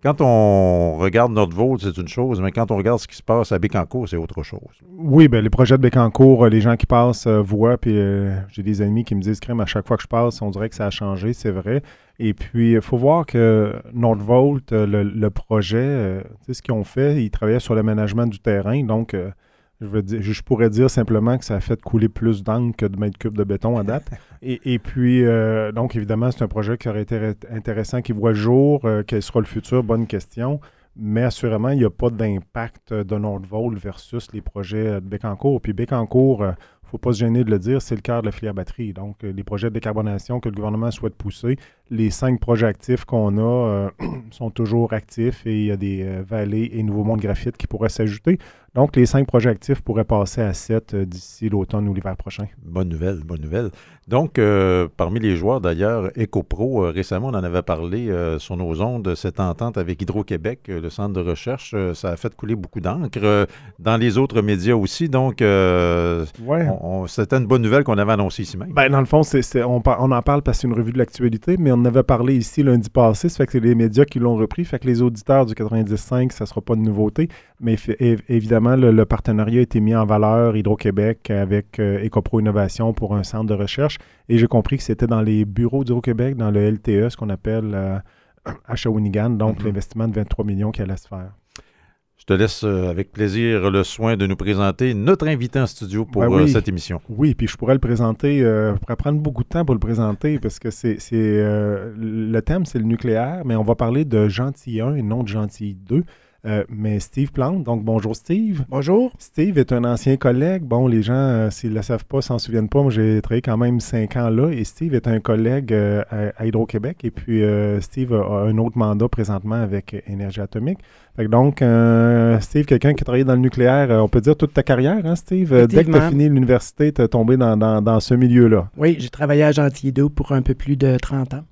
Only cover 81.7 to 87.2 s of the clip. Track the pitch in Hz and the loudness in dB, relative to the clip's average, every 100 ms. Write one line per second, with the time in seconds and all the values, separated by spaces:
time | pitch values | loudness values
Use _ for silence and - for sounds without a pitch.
81.7 | - 104 98 107 - 87 113 107 104 98 | -4 -2 -2 -2 -2 0 0 2 2 0
82.7 | - 113 104 104 104 95 110 110 101 101 | 0 -2 -2 -2 -2 -2 -4 -2 -2 -2
83.7 | - 147 - - _ _ 117 113 117 - | -2 -4 -4 -18 _ _ 2 4 2 0
84.7 | 135 - 107 117 113 110 107 104 98 120 | -4 -4 -2 0 0 2 0 0 -2 -2
85.7 | 135 127 123 120 113 127 135 110 104 104 | -2 -2 -2 -2 -2 -2 -2 0 2 2
86.7 | 107 - 101 117 - | 0 0 0 0 -2